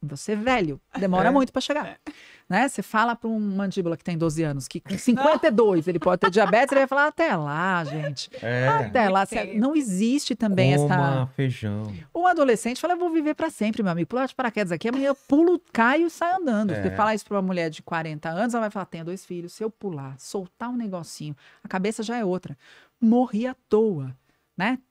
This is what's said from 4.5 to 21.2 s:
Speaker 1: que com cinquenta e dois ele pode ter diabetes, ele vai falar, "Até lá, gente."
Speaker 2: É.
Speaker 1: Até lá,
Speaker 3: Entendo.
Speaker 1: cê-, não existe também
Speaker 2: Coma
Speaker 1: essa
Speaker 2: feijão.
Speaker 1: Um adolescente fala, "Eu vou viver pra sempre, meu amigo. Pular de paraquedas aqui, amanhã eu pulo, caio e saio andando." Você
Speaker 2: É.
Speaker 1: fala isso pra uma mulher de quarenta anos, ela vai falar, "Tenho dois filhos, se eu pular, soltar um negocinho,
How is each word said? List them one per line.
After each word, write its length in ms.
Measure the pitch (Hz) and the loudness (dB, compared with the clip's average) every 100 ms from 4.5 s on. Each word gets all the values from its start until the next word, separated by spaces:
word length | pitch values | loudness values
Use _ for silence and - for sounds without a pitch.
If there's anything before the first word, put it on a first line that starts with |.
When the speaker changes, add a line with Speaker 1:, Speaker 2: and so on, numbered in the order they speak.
| 139 131 | -4 -8
Speaker 1:
que 140 | 175 | -12
com 180 | - - | -8 -2
cinquenta 480 | - 240 285 311 320 | 2 4 4 4 4
e 40 | |
dois 340 | 220 220 180 165 | 6 6 4 2
ele 140 | 170 | 0
pode 180 | 185 180 | 2 2
ter 80 | - | 4
diabetes, 420 | 180 202 214 269 | 4 4 4 4
ele 80 | 269 | 4
vai 80 | 269 | 4
falar, 180 | 277 294 | 4 2
"Até 300 | - 330 185 | 2 0 0
lá, 480 | 147 147 185 180 | -2 -2 0 0
gente." 440 | 151 151 151 139 - - | -2 -4 -6 -8 -10 -8
Speaker 2:
É. 240 | 113 123 131 | -4 0 2
Speaker 1:
Até 420 | 127 113 160 208 | 2 2 2 4
lá, 140 | 190 | 2
Speaker 3:
Entendo. 300 | 196 226 202 | 0 -4 -4
Speaker 1:
cê-, 60 | 214 | 0
não 180 | 254 311 | 2 2
existe 580 | 254 185 220 285 - | 0 0 2 0 -2
também 400 | 240 220 190 135 139 | -2 0 4 4 4
Speaker 2:
Coma 180 | 147 | 4
Speaker 1:
essa 320 | 143 135 135 127 - | 2 2 0 -2 -2
Speaker 2:
feijão. 580 | 135 120 107 104 107 95 - | -2 -2 -4 -4 -6 -10 -10
Speaker 1:
Um 140 | 330 359 | 0 2
adolescente 540 | 339 269 220 233 247 | 4 4 2 0 -4
fala, 140 | 320 | -2
"Eu 40 | 349 | 0
vou 120 | 349 | 0
viver 220 | 320 302 302 | 0 0 -2
pra 140 | 320 | -4
sempre, 320 | - 214 226 | -2 -2 0
meu 80 | 196 | -2
amigo. 160 | 170 165 | 0 -2
Pular 180 | 240 262 | -2 -4
de 80 | |
paraquedas 380 | - 247 214 196 | -4 -4 -2 -2
aqui, 160 | 170 226 | -2 -2
amanhã 200 | 262 277 | -2 -2
eu 60 | |
pulo, 460 | 277 - 285 339 349 - | -2 2 4 4 2 0
caio 340 | - 233 294 339 | 2 2 4 0
e 20 | |
saio 280 | - 339 381 | -2 -2 0
andando." 300 | 320 214 208 | 0 0 0
Você 140 | 139 95 | -2 -2
Speaker 2:
É. 80 | - | 0
Speaker 1:
fala 180 | 214 | 0
isso 100 | 220 | 0
pra 120 | - 202 | -4 -4
uma 60 | |
mulher 280 | 190 180 165 | -2 -2 -4
de 120 | 156 | -6
quarenta 480 | - 170 160 151 165 | -8 -6 -6 -8 -6
anos, 220 | 165 240 | -4 -2
ela 80 | 233 | -2
vai 80 | 214 | -4
falar, 160 | 202 180 | -6 -10
"Tenho 180 | 170 | -10
dois 200 | 165 190 | -10 -10
filhos, 280 | - 175 170 | -10 -10 -10
se 100 | - | -8
eu 80 | 220 | -8
pular, 480 | - 202 156 135 135 | -8 -8 -8 -10 -14
soltar 520 | - 202 185 _ 233 | -10 -10 -10 _ -8
um 60 | 247 | -6
negocinho, 600 | 220 185 160 - | -6 -8 -10 -12